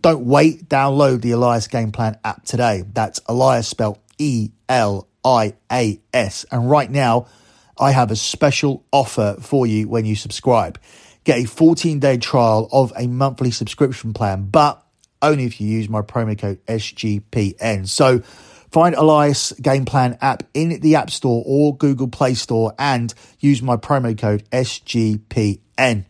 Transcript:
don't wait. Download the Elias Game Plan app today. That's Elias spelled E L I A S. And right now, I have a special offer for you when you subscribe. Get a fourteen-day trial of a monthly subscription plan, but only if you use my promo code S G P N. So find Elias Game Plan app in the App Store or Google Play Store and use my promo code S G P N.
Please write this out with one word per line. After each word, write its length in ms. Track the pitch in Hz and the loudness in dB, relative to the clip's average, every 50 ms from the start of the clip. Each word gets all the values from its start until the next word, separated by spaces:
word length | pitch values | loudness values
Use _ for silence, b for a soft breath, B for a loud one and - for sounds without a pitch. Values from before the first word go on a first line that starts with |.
| - | 4
don't 220 | 170 160 139 123 | 2 2 2 0
wait. 420 | 120 135 143 151 160 156 - - - | 2 4 6 4 4 2 0 -6 -2
Download 520 | 147 135 135 139 135 139 147 135 131 120 | 0 0 2 2 2 2 2 2 2 0
the 100 | 113 120 | 0 0
Elias 380 | 117 117 123 120 120 117 107 - | 0 2 2 2 2 0 -2 -4
Game 240 | - 123 113 110 104 | -4 -4 -4 -4 -4
Plan 260 | - 117 110 104 - _ | -4 -4 -4 -4 -6 _
app 200 | 110 - - _ | -10 -10 -10 _
today. 380 | - - 120 123 117 107 92 87 104 98 | -8 -4 -2 0 0 0 -2 -6 -8 -4
That's 280 | 120 107 95 - - _ | -4 -4 -4 -6 -12 _
Elias 420 | - 113 123 131 135 127 120 107 - | -4 -2 2 2 2 2 2 -2 -6
spelled 320 | - - 113 107 101 _ _ _ _ _ | -6 -4 -4 -4 -4 _ _ _ _ _
E 320 | 151 147 131 117 107 107 _ _ _ - | -4 -2 -2 -2 -4 -4 _ _ _ -2
L 380 | 131 127 113 104 101 95 - _ _ _ _ | 0 0 2 0 -2 -4 -8 _ _ _ _
I 300 | 127 127 120 110 104 - _ _ _ | 2 2 2 2 -2 -4 _ _ _
A 300 | - 127 120 107 104 - _ _ - | -2 -2 -2 -2 -4 -6 _ _ -2
S. 320 | 127 113 107 - - - _ | -2 -2 -2 -6 -12 -14 _
And 180 | - 120 120 123 | -6 -4 0 2
right 220 | 147 151 135 - | 2 2 0 0
now, 380 | 135 143 135 123 117 123 120 b b b b b b b b b b - | -2 0 2 2 2 0 -2 b b b b b b b b b b 0
I 140 | - 139 135 | 2 2 4
have 180 | 131 123 104 | 4 2 0
a 60 | 110 | 0
special 680 | 107 - - - - 156 147 131 - - 143 135 - _ _ | -4 -4 -8 -4 0 0 0 2 0 -2 -2 -4 -4 _ _
offer 460 | - 139 131 - - - 110 104 101 - | 2 2 2 2 -2 -2 -2 -2 -2 -6
for 240 | - - - 139 127 | -6 -2 0 0 2
you 240 | 113 107 107 110 104 | 2 0 -2 -2 -2
when 160 | 113 117 113 | -2 -2 -2
you 120 | 110 107 | -2 -4
subscribe. 640 | 104 - - - - - 131 123 113 95 80 - - b b b b b b b b b | -4 -6 -10 -12 -4 0 2 2 2 2 -2 -8 -16 b b b b b b b b b
Get 160 | - 139 120 | 0 0 2
a 60 | 127 | 0
fourteen-day 760 | 107 - - 165 160 165 156 - 170 156 143 131 139 131 120 | -4 0 4 4 4 4 4 0 -2 -2 2 2 2 2 0
trial 500 | 117 - - 131 120 113 110 107 110 - - | -2 -2 0 2 4 4 2 2 0 2 2
of 200 | 135 135 117 - | 2 2 2 -2
a 100 | - 123 | -6 -6
monthly 460 | 123 123 127 139 139 127 - 127 123 113 | -4 -2 -2 -2 -2 -2 -2 -4 -4 -2
subscription 600 | - 120 107 - - 147 131 127 - - 117 107 | -4 -8 -10 -2 -2 -2 -2 -2 -6 -8 -10 -6
plan, 340 | - 117 101 95 95 101 | -4 -4 -4 -2 -4 -6
but 380 | 98 101 165 147 147 - _ _ _ _ _ _ _ _ _ - | 2 4 4 4 4 0 _ _ _ _ _ _ _ _ _ 0
only 220 | 151 151 143 131 | 2 2 2 -2
if 160 | 120 110 - | -4 -6 -6
you 80 | 104 104 | -4 -4
use 200 | 110 110 110 104 | -2 -4 -4 -4
my 140 | 110 107 101 | -4 -6 -6
promo 340 | - - 120 117 110 104 | -4 -4 -4 -4 -4 -4
code 220 | 101 - 101 98 92 _ | -4 -6 -8 -8 -8 _
S 240 | - 113 113 101 - | -6 -6 -6 -6 -8
G 300 | - - - 110 104 104 | -12 -6 -4 -4 -4 -4
P 340 | 101 _ - 120 104 98 92 _ | -6 _ -4 -2 -2 -2 -4 _
N. 260 | - 113 107 98 95 | -4 -4 -4 -4 -4
So 360 | 95 - - 139 131 127 120 B B B B B B B B B B - | -6 0 2 4 4 4 2 B B B B B B B B B B 2
find 240 | 165 165 175 160 | 4 4 4 4
Elias 560 | 127 147 156 156 151 147 147 139 - - - - | 4 4 4 6 6 4 2 0 -2 -4 -8 -10
Game 320 | - 123 - 135 139 131 | -4 -2 0 0 0 -2
Plan 340 | - - 139 127 127 120 - | 0 0 0 0 0 -2 -2
app 220 | 139 139 131 - - _ _ | -2 -2 -2 -4 -8 _ _
in 280 | 143 160 165 165 123 | -2 -2 -2 -2 0
the 160 | 95 - 156 | 2 4 4
App 160 | 147 - - - | 4 2 -2 -10
Store 320 | - - 135 120 117 - | -4 -2 -2 -2 0 -2
or 300 | - 135 139 147 147 139 | 0 2 2 2 2 2
Google 320 | 135 - 143 139 123 135 127 | 0 0 0 0 0 -4 -6
Play 260 | - - 143 127 127 | -2 -2 0 0 0
Store 400 | 113 - - 123 113 113 110 - | -2 -4 -4 -2 0 0 -2 -2
and 380 | - 135 143 131 120 117 113 - b b b b b | -4 -2 -2 0 -2 -2 -6 -8 b b b b b
use 240 | - 143 143 120 127 | 2 2 2 2 0
my 140 | 131 120 | -2 -2
promo 420 | 113 - - 147 139 123 117 107 107 | -2 0 -2 0 0 0 -2 -4 -2
code 240 | - 107 104 101 - _ | -2 -2 -2 -2 -4 _
S 300 | - 127 127 - - - | -2 -2 -2 -2 -6 -12
G 400 | _ - - 120 113 107 107 107 _ _ | _ -4 -2 0 0 0 -2 -4 _ _
P 320 | - 120 107 104 101 - _ _ _ - | -4 -2 0 0 -2 -4 _ _ _ 0
N. 280 | 131 127 117 104 92 _ | 0 0 0 -2 -6 _